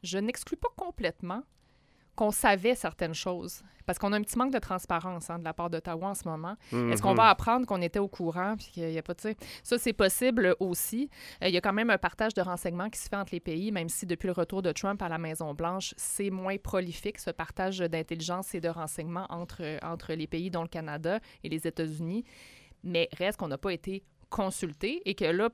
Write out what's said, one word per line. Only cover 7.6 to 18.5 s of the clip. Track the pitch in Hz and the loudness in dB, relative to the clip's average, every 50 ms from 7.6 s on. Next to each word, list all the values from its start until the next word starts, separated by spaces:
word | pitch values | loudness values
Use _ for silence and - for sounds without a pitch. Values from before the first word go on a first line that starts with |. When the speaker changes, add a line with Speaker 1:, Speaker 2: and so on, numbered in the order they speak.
| 254 | 4
Speaker 1:
qu'on | - 202 185 | 0 0 0
était | 175 170 - 208 | 0 0 2 0
au | 202 196 | 0 0
courant | - - 180 165 160 175 185 196 220 208 | -2 -4 -4 -2 0 0 -2 -2 -2 -4
puis | - - - | -8 -12 -8
qu'il | 175 165 160 | -6 -4 -2
y | 160 160 | -4 -4
a | 156 | -4
pas, | - 175 | -6 -8
tu | - - | -4 -4
sais, | 214 214 - - - - - - | -4 -4 -4 -8 -16 -16 -14 -2
ça, | - 240 240 | 0 0 2
c'est | - 247 214 | 2 0 4
possible | - 214 190 - - 247 254 240 226 208 185 180 - | 6 6 6 6 6 4 4 6 6 6 6 6 6
aussi. | 190 185 175 - - - - 226 277 285 - - - - - - - | 2 0 0 0 -2 -2 -2 -2 -2 -4 -6 -14 -18 -18 -12 -2 0
Euh, | 190 | 2
il | 180 | 2
y | 180 | 4
a | |
quand | - 208 196 | 4 4 2
même | 208 226 233 | 4 4 4
un | 208 190 | 4 4
partage | - 175 - - 220 220 220 | 4 0 0 2 0 0 2
de | - | 2
renseignements | 180 185 175 180 - 185 170 175 185 220 | 0 0 0 -2 -2 -2 -2 -2 -2 -4
qui | - - | -4 -6
se | - - | -6 -4
fait | - 202 | -4 -4
entre | 196 190 - | -4 -4 -6
les | 175 | -6
pays, | - - 160 160 190 220 214 | -4 -4 -2 -2 -2 0 0
même | 185 170 170 | 0 -2 -2
si | - - - | -2 -4 -2
depuis | 180 170 160 - 190 | -2 -4 -2 0 -2
le | 180 | 2
retour | 180 170 165 - 190 | 2 0 0 0 0
de | 185 180 | 0 0
Trump | 151 - - 196 202 202 | 0 0 0 -2 -2 -2
à | 202 170 | -2 -4
la | 165 160 | -4 -2
Maison-Blanche, | 165 160 160 160 165 151 147 147 165 170 180 190 185 - - - | -4 -4 -4 -4 -4 -6 -4 -2 -2 -2 -2 -2 -4 -6 -8 -6
c'est | - - - - 202 202 | -6 -4 -2 -2 -2 -2
moins | 185 190 185 190 196 196 | -2 -2 -2 -2 -4 -4
prolifique, | - - - 190 185 175 170 - - 202 - - | -4 0 0 0 0 0 -6 -4 -6 -6 -6 -4
ce | - - | -6 -6
partage | 165 - 160 - - - 185 190 196 185 | -4 -4 -6 -6 -2 -2 0 0 0 0
d'intelligence | 180 170 165 160 160 - 165 165 160 165 175 180 190 - | 0 0 0 0 -2 -2 -4 -4 -2 -2 -2 -2 -4 -4